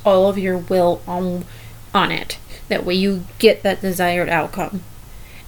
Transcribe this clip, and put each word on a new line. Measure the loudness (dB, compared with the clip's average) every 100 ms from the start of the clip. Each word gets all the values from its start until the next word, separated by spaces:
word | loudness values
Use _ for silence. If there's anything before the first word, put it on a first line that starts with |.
all | 4 6 6
of | 2
your | 0 -2
will | 0 4 4 2 -2
on, | -4 -2 -4 -8 -14 -18 -18 -2
on | 0 2
it. | 0 -6 -10 -12 -14 -4
That | -2
way | 0
you | 2 2 0 -4 4
get | 4 6
that | 2 0
desired | -2 0 0 2 0
outcome. | 0 -2 -4 -6 -6 -10 -16 -16 -16 -16 -18